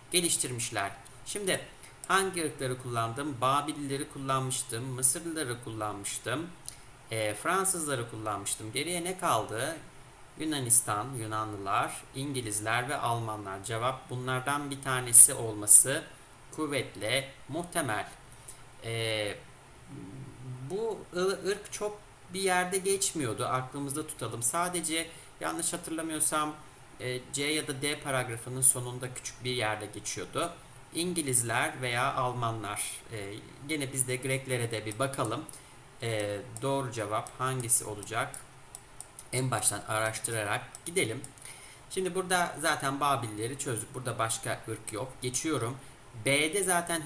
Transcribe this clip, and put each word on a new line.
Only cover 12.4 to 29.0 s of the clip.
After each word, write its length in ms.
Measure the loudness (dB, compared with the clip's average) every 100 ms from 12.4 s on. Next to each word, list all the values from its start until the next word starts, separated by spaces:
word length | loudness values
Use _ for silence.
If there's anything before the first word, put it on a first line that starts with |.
| -2 -2 2 2 0
ve 80 | 0
Almanlar. 680 | 0 0 -2 -4 -6 -8
Cevap 460 | -4 -2 0 -2 -6
bunlardan 600 | -4 0 0 0 0 -2
bir 120 | -4
tanesi 520 | -2 -2 10 12 12
olması 680 | 12 0 0 10 10 10 4 -2 -12 -20 -20 -10 -4
kuvvetle 760 | 0 0 -2 -4 0 2 0 -10 -8
muhtemel. 600 | -6 -2 -2 0 0 -2 -12 -18 -16 -16 -16 -18 -10
E, 500 | -6 -2 0 0 0 -4 -12 -20 -20 -20 -14 -14 -12 -12 -14 -12 -12 -10 -6
bu 280 | -2 -2 -4 -4 0
ı-, 320 | 2 2 -2
ırk 240 | -2 -6
çok 280 | -4 -4 -6 -14 -20 -10
bir 60 | 0
yerde 380 | 4 4 2 2
geçmiyordu. 680 | 2 2 2 2 0 0
Aklımızda 600 | 2 0 0 -4 -4 -4 -6
tutalım. 360 | -6 -6 0
Sadece 680 | 0 2 0 0 0 -2 -2 -10 -18 -6
yanlış 320 | -4 0 -2
hatırlamıyorsam, 840 | -2 -4 -4 -2 2 2 4 0 -4 -14 -20 -18 -6
e, 200 | -4 -4 -4
C 120 | -2
ya 220 | 0 0 -2
da 160 | -2
D 180 | -2 -2
paragrafının 600 | 0 0 0 -4 -6 4
sonunda 520 | 4 4 -2 -6